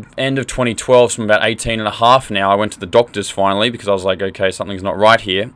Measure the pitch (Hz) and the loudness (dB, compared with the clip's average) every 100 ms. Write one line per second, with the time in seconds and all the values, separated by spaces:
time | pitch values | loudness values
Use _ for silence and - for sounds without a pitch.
0 | 107 - 135 135 123 - 123 107 - 127 | -10 -6 -2 -2 -4 -4 -2 -2 4 4
1 | 120 - 107 107 110 113 120 113 107 - | 4 0 0 2 0 -2 -4 -4 -4 0
2 | 117 131 - 101 98 101 107 - 95 117 | 4 4 2 -2 2 2 0 -6 0 0
3 | 123 104 98 - 98 98 120 117 101 98 | 0 -4 -8 0 0 2 -2 -2 -4 -2
4 | 92 92 95 90 95 90 98 95 98 87 | -2 -4 -4 -2 -4 -4 -8 -8 -6 2
5 | 107 113 104 92 120 | 4 4 2 -4 -4